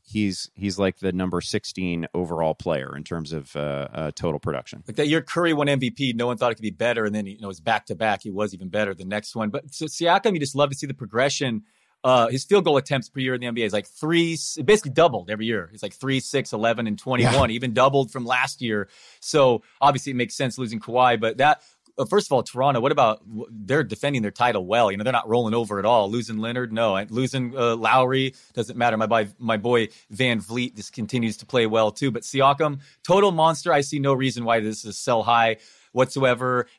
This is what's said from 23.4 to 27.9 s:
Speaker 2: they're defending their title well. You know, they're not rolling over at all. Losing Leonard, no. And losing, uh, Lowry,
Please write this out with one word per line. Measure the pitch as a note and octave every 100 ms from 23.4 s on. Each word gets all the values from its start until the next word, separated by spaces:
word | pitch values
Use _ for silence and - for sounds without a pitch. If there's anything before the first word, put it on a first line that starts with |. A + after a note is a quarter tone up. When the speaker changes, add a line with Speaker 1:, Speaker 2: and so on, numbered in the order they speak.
| -
Speaker 2:
they're | A2+ G2 C#3+
defending | G#2+ G#2+ C#3+ C3
their | G#2
title | - A#2+ G#2 F2+
well. | A#2 G#2+
You | G2
know, |
they're | A#2
not | B2 -
rolling | A#2 A2+ A#2
over | G#2+ G2+
at | G#2
all. | A#2+ G2+
Losing | A#2+ A2+ A2
Leonard, | A2+ B2 A#2+
no. | A2 A2+ F#2+
And | G#2+
losing, | A2+ B2+ C3 A#2+ C3+
uh, | A#2+ A2+
Lowry, | A2